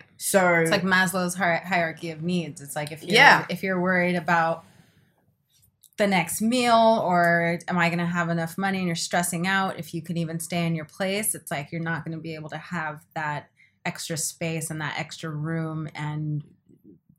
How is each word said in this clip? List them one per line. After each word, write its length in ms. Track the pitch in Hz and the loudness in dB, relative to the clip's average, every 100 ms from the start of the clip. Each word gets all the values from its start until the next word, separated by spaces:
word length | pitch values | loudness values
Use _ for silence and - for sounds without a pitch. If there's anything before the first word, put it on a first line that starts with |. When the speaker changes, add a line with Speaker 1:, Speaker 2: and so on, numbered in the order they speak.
| - - | -16 -10
Speaker 1:
So 380 | - 196 180 | 2 4 6
Speaker 2:
It's 160 | 170 165 | 4 4
like 120 | 165 | 2
Maslow's 500 | 185 185 180 185 180 | 4 4 2 0 -2
hier-, 280 | 180 180 165 175 | 0 0 0 0
hierarchy 440 | 180 160 156 165 | -2 -2 -4 -10
of 120 | 156 | -6
needs. 400 | 170 180 151 - | -2 -2 -4 -10
It's 120 | 143 | -10
like 180 | 151 147 | -8 -8
if 100 | 156 | -10
you're, 100 | 175 226 | 2 8
Speaker 1:
Yeah. 280 | 277 160 - | 8 8 2
Speaker 2:
if 120 | 180 | -6
you're 160 | 190 185 | -2 0
worried 340 | 185 180 175 | 2 2 2
about 500 | 175 165 170 165 165 - - _ _ _ _ _ _ _ _ _ _ _ - | 0 2 2 2 -2 -10 -20 _ _ _ _ _ _ _ _ _ _ _ -2
the 80 | 202 | 2
next 340 | 185 160 - | 2 0 -2
meal 640 | 220 247 240 226 226 226 | 0 2 4 6 6 4
or 540 | 170 175 170 170 170 170 - | 4 4 4 4 2 -2 -2
am 80 | 180 | 2
I 140 | 170 | 2
gonna 160 | 175 175 | 2 0
have 220 | 175 170 | 0 0
enough 260 | 165 165 190 | -2 -2 -2
money 220 | 196 190 | -2 0
and 80 | 180 | -2
you're 80 | 165 | -2
stressing 500 | - 180 180 170 185 | -2 0 0 -2 0
out, 320 | 196 190 - | 0 0 -4
if 140 | - | -10
you 80 | 165 | -10
can 160 | 160 170 | -6 -4
even 220 | 160 165 | -4 -6
stay 240 | - 175 | -4 -2
in 100 | 165 165 | -2 -2
your 80 | 156 | -6
place, 480 | - 190 202 214 | -6 -4 -2 -4
it's 160 | 202 - | -6 -6
like 220 | 151 147 | -8 -6
you're 100 | 170 | -6
not 220 | 165 160 165 | -4 -4 -6
gonna 120 | 160 | -8
be 160 | 160 156 | -10 -10
able 120 | 151 | -10
to 60 | 156 | -12
have 420 | - 175 156 151 _ | -8 -6 -6 -10 _
that 360 | 160 151 143 - _ _ _ | -6 -4 -6 -10 _ _ _
extra 320 | 175 - - 156 | -8 -8 -8 -6
space 540 | - - 165 165 156 | -6 -6 -6 -4 -6
and 100 | 156 | -6
that 140 | 147 - | -6 -6
extra 300 | 156 - 165 | -8 -10 -8
room 600 | 151 160 165 160 160 151 | -6 -4 -4 -4 -6 -8
and 480 | - 151 151 151 147 - _ _ - - - _ | -8 -6 -4 -4 -6 -8 _ _ -20 -20 -20 _